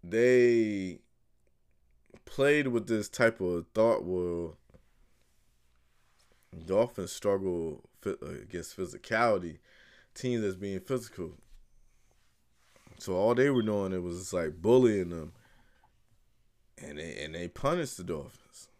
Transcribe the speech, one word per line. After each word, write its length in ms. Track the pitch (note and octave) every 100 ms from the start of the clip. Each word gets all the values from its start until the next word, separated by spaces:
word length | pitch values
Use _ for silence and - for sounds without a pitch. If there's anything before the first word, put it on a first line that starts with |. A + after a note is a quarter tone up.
they 960 | E2+ G#2+ B2 B2+ A#2+ A#2 A2 G2+ F#2 - _ _ _ _ _ _ _ _ _ _ _ - -
played 420 | - C#3 D3+ C3+
with 180 | A#2 G2
this 220 | A2+ G2+
type 320 | - A#2 A2+
of 240 | F2+ E2+ E2+
thought 320 | - A2+ -
where 460 | F2+ F#2 F2 E2+ E2 D#2 _ - _ _ _ _ _ _ _ _ _ _ _ _ _ _ _ _ _ F2 D#2+
Dolphins 460 | F#2+ B2 - F2
struggle 760 | - G#2 G2 F#2+ F2 E2 C#2+ - _
fi-, 120 | - - - D#2
against 340 | - F2+ E2 -
physicality, 840 | F#2 - - A2+ A#2 G2+ F2 D#2 _ _ - - _
teams 280 | - B2+ A#2+
that's 140 | G#2 F#2
being 240 | G2 F#2+
physical. 520 | - C3 A2 - E2 D2+ - - - _ _ _ _ _ _ _ _ _ _ _ _ -
So 160 | -
all 200 | F#2 G#2+
they 140 | A#2+ C#3
were 140 | C3
doing, 300 | G#2+ G#2 F#2+
it 100 | F#2
was 160 | F2 F2
just, 140 | F#2
like, 280 | F#2 D#2+ D#2+
bullying 500 | G2 B2+ B2 G#2 F2
them, 220 | E2+ D#2 - _ _ _ _ _ _ _ _ _ _ _ _ _ -
and 200 | - D2
they, 240 | E2 G#1+
and 100 | D#2
they 140 | E2 F2
punished 480 | - C#3 F3 D3+ -
the 80 |
Dolphins. 640 | F2 D#2+ - - _ - - _